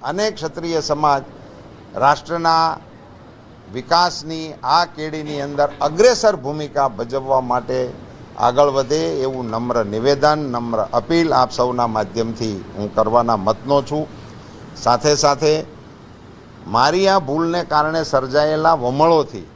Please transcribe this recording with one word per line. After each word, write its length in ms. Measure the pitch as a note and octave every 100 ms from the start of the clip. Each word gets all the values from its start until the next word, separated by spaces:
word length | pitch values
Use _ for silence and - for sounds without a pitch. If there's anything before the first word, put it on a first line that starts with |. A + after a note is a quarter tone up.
અને 280 | B2 E3+ G#3+
ક્ષત્રિય 500 | G#3+ D#3 - E3 E3
સમાજ 420 | D3 D3 D3+ C#3 C#3 - - - - - - G2+
રાષ્ટ્રના 800 | C3 D3 - E3+ E3 E3 D#3+ D#3+ - - - - - - - - -
વિકાસની 800 | B2 B2+ E3 F3 - D#3 D#3+ D#3+ -
આ 220 | B2 D#3 E3+
કેડીની 560 | D#3 D#3 D#3 D3+ D3
અંદર 280 | C#3 C#3+ C#3+ -
અગ્રેસર 540 | D3 D#3+ G3 G#3+ A3 F#3
ભૂમિકા 520 | C3 D3+ D3 D3 C#3
ભજવવા 540 | G2+ A#2 C3+ C3 C3+
માટે 480 | B2+ B2 A#2 B2+ B2+ - - - - -
આગળ 320 | A#2 B2 C#3+
વધે 260 | C3+ B2+ D3+
એવું 540 | E3 D#3 C3 C3 A#2+
નમ્ર 360 | A2 A#2+ A#2+ G#2
નિવેદન, 540 | G#2+ B2 C#3+ D3+ D3+
નમ્ર 400 | D3 B2 A#2 A2+
અપીલ 540 | G#2 A#2 A2 E3 E3
આપ 180 | C3 B2+
સૌના 360 | - B2 B2 A#2+
માધ્યમથી 760 | A2 G2+ G#2+ A2+ A2+ A2+ G2 - F#2+
હું 180 | G#2 G#2+
કરવાના 420 | A2 A#2 A#2 A2+
મતનો 440 | G2 G#2+ B2 C#3+
છું. 260 | B2 D3+ D#3 - - - - - - -
સાથે 320 | - A#2+ D3+ D3
સાથે 480 | D3+ C#3 D#3 D#3 - - - - - - - - - - -
મારી 400 | G#2+ C3+ E3+ G3
આ 120 | F#3+
ભૂલને 440 | C#3+ D3 E3 F3
કારણે 400 | E3 D3+ D3+ D#3+
સર્જાયેલા 680 | D3+ C#3 C3 C3+ D3+ D#3 D#3+
વમળોથી 760 | E3 B2 C3 D#3+ E3 C#3 G#2 E2